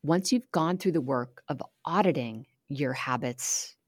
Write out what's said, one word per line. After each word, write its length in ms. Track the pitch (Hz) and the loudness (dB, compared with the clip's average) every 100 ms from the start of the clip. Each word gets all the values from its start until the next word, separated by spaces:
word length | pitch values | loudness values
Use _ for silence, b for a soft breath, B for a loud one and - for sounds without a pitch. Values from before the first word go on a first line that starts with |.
Once 280 | 143 170 185 | 2 0 2
you've 180 | 247 - | 0 0
gone 260 | 185 160 185 | 0 2 2
through 140 | 185 | 0
the 80 | 165 | 0
work 420 | 131 131 123 - - | 0 -2 -2 -10 -8
of 140 | 139 - _ | -8 -8 _
auditing 640 | - 170 196 143 120 110 131 _ _ | -2 2 4 4 -2 -8 -14 _ _
your 240 | 139 139 | -2 -2
habits 840 | 127 - 127 123 123 - - - - | -2 -2 0 0 -4 -2 -2 -4 -14